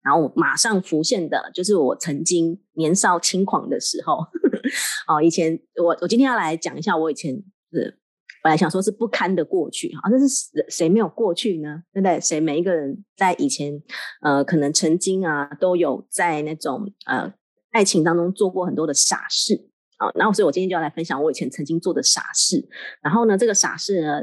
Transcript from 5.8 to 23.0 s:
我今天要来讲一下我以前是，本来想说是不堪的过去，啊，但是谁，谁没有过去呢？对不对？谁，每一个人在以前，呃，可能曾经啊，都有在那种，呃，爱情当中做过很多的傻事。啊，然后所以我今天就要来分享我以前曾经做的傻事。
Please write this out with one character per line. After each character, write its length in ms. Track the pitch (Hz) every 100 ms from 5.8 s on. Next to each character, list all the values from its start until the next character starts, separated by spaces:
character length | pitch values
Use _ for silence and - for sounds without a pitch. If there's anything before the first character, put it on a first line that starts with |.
| 170 160
我 60 | 175
今 100 | 233
天 80 | 269
要 100 | 233
来 200 | 165 160
讲 180 | 165 143
一 60 |
下 160 | 180 170
我 140 | 160
以 20 |
前 220 | 139 - 131 - _ _
是， 280 | 165 - - _ _ - -
本 80 | 160
来 80 | 160
想 140 | 160
说 100 | 185
是 80 | 196
不 180 | 202 226
堪 280 | - 180 180
的 100 | -
过 240 | 190 151
去， 200 | - - 156
啊， 80 | 196
但 100 | 262
是 80 | 277
谁， 380 | - - - -
谁 200 | - 165
没 100 | 214
有 80 | 180
过 260 | - 214
去 240 | 170 226 165
呢？ 260 | 151 151 -
对 80 | 196
不 60 | 190
对？ 120 | 160
谁， 200 | - 156
每 180 | 160 147
一 60 |
个 100 | 180
人 300 | 170 139 - - _
在 180 | 190
以 140 | 175 139
前， 300 | - 143 147 - - - -
呃， 200 | 151 143
可 140 | 139 160
能 160 | 143
曾 240 | 156 160 175
经 260 | 190 190
啊， 300 | 180 147 143 147
都 160 | 185 180
有 320 | 156 127 -
在 320 | - 170 151
那 120 | 151 160
种， 360 | 156 127 202 - -
呃， 280 | 127 196 - _ _ _
爱 120 | -
情 200 | 202 180
当 120 | 165 170
中 180 | 175
做 160 | 190 190
过 160 | 185 175
很 80 |
多 140 | 143 156
的 60 |
傻 340 | 143 - - -
事。 380 | - - - - _ _ _
啊， 120 | - -
然 120 | 202
后 60 |
所 80 | 202
以 20 |
我 80 | 175
今 80 | 175
天 80 | 190
就 60 |
要 80 | 175
来 80 | 151
分 160 | 160 165
享 160 | 135
我 80 | 156
以 40 | 131
前 120 | 127
曾 160 | -
经 160 | 143 165
做 140 | 180
的 80 | 165
傻 320 | - - -
事。 340 | - - 170 - - - -